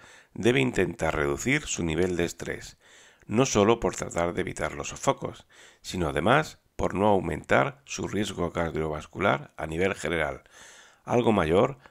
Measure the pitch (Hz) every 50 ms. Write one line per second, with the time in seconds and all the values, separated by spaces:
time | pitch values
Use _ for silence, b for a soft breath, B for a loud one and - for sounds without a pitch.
0 | B B B B B B B - 92 113 123 139 131 123 - - 92 87 82 -
1 | 82 80 78 78 73 71 69 - - 117 139 151 - - - - 87 82 78 82
2 | 92 92 90 85 85 82 - - - - 69 - - - - b b b b b
3 | b b b b b - 110 113 135 131 - 110 101 107 117 113 - 90 - -
4 | - - - 87 85 87 87 - 87 92 - - 82 76 76 71 71 - 73 -
5 | - 139 135 - - - - - - B B B B B B B B - - 92
6 | 85 73 67 73 80 104 131 151 151 - - _ _ _ _ - - - - 92
7 | 101 107 101 95 90 82 80 - - - 104 127 135 139 135 - _ - - -
8 | 85 85 - 98 107 98 92 90 87 82 - 87 85 82 78 80 78 78 78 76
9 | - - - - 90 104 131 143 147 - _ - 80 78 80 80 92 95 101 -
10 | - 76 85 82 76 71 67 62 _ B B B B B B B B B B B
11 | B - 117 120 113 117 107 98 82 76 82 95 123 135 139 b b b